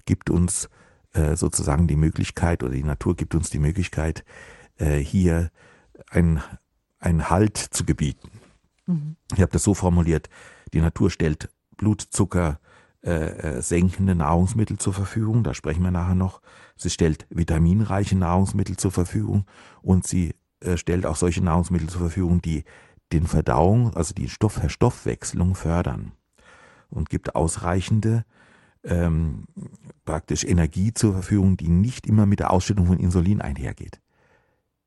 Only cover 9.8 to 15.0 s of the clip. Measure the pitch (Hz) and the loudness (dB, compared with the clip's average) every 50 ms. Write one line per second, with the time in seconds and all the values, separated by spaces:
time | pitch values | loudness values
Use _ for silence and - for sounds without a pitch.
9.8 | 95 90 87 87 85 82 80 76 - - _ - - - - - - - - 80 | 2 2 4 4 4 4 2 0 -2 -6 _ -20 -20 -20 -20 -20 -18 -4 -2 0
10.8 | 82 82 - - 107 90 - - 87 78 76 - - - _ _ _ _ _ - | 0 0 0 0 0 0 0 0 0 0 0 -2 -6 -16 _ _ _ _ _ -2
11.8 | 101 107 104 - - - - - 104 - - 87 87 78 73 - _ _ _ - | 0 0 0 0 -4 -8 0 0 0 0 2 0 0 0 -2 -4 _ _ _ -20
12.8 | _ _ _ _ - 85 87 80 78 80 - - - 78 67 60 - - 85 87 | _ _ _ _ -6 -4 -2 -2 -2 -4 -6 -8 -8 -6 -6 -6 -4 -2 0 2
13.8 | 90 92 90 - 98 95 90 85 76 73 82 85 90 92 117 117 107 - 104 - | 2 2 0 0 0 0 2 2 2 2 2 2 2 2 2 0 -2 -2 -2 -4
14.8 | - 104 95 95 | -4 -4 -2 -2